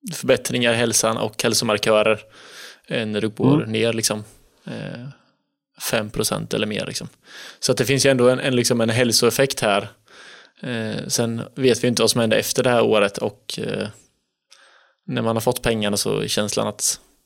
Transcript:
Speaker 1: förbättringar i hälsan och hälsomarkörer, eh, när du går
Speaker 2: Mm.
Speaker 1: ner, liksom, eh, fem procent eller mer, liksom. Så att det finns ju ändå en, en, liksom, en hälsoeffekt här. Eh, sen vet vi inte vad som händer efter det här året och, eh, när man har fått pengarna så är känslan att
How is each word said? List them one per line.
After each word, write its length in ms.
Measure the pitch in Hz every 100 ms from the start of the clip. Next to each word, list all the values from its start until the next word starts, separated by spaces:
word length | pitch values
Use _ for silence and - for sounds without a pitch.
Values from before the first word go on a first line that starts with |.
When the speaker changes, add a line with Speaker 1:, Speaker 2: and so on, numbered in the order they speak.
| -
Speaker 1:
förbättringar 600 | 165 127 123 - 123 120
i 20 | 117
hälsan 420 | 120 113 113 113
och 260 | 110 -
hälsomarkörer, 760 | 120 110 117 104 113 107 107 104 - - - - - - -
eh, 180 | 135 110
när 160 | 104
du 80 | 107
går 260 | 107 127 147
Speaker 2:
Mm. 140 | 117
Speaker 1:
ner, 220 | 110 113
liksom, 300 | 113 110 107 107 - _ _ -
eh, 420 | 113 101 - 131 - _ _ _ _ _ _ -
fem 180 | 117 107
procent 440 | - 110 104 110
eller 140 | 110 107
mer, 180 | 107 -
liksom. 220 | - - _ - - - -
Så 120 | -
att 60 | 127
det 80 | 123
finns 200 | 135 135
ju 40 |
ändå 200 | 131 123
en, 100 | 127
en, 160 | 143 123
liksom, 260 | 120 120
en 80 | 113
hälsoeffekt 680 | 113 123 110 117 - 135 -
här. 280 | 113 101 101 - _ - - - - _
Eh, 440 | 127 117 110 107 107
sen 340 | - 117 113 - -
vet 280 | 131 110
vi 40 | 123
inte 140 | 113
vad 80 | 113
som 100 | 123
händer 160 | 113 110
efter 260 | 107 -
det 60 | 123
här 120 | 120
året 340 | 113 107 101 -
och, 420 | 110 - _ -
eh, 280 | 110 101 104 - _ _ _ _ _ _ _ _ _ _ -
när 140 | 123
man 140 | 113 113
har 60 |
fått 200 | 120 123
pengarna 360 | 123 110 104 101
så 220 | 107 104
är 80 | 107
känslan 400 | - 104 107 107
att 320 | 104 - - _ _